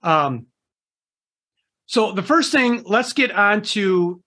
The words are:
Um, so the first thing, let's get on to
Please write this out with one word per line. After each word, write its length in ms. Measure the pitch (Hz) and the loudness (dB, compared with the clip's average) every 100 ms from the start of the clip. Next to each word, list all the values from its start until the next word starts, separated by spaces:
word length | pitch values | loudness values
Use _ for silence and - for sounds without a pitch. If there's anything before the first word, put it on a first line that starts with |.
Um, 440 | 175 160 143 123 113 _ _ _ _ _ _ _ _ _ _ _ _ _ _ | 0 0 0 -4 -12 _ _ _ _ _ _ _ _ _ _ _ _ _ _
so 280 | 247 214 | -2 0
the 100 | 190 | -2
first 300 | 185 320 - | 0 0 2
thing, 300 | 285 247 240 - | 2 2 -2 0
let's 260 | 214 247 | 0 0
get 220 | - 254 | -2 -2
on 300 | 196 202 208 | 2 2 2
to 600 | 208 214 196 185 175 180 | -2 -2 0 2 0 -4